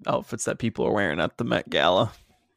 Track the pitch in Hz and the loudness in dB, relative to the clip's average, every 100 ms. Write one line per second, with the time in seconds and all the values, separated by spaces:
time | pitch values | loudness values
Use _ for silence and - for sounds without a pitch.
0 | - 123 - 113 - - 113 - - - | -4 -4 -4 -6 -6 -2 -4 -2 0 2
1 | 95 82 - - 120 110 - 78 78 95 | 0 0 -2 -2 -2 -2 0 2 4 4
2 | 113 - _ _ _ | 0 -4 _ _ _